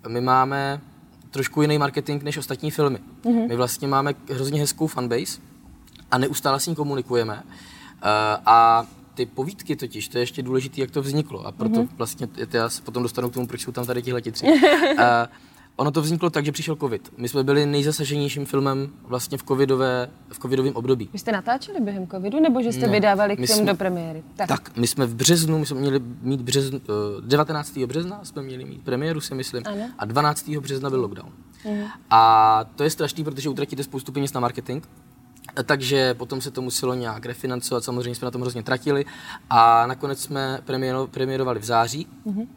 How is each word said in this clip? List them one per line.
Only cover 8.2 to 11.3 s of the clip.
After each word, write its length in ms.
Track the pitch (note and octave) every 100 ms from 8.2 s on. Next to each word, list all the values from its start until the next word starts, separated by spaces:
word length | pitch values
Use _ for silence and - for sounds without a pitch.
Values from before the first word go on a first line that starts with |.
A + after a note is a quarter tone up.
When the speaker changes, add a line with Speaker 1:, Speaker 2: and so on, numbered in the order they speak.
| G#2+ G#2+ -
Speaker 1:
a 400 | A2+ A#2 A#2 A#2 - -
ty 120 | - A#2+
povídky 500 | - C#3 - - C#3
totiž, 320 | A#2+ G#2+ G#2
to 100 | A#2+
je 40 |
ještě 200 | B2 -
důležitý, 380 | B2+ C3 C3 C#3
jak 100 | B2+
to 100 | D3+
vzniklo. 440 | C#3 D3 D3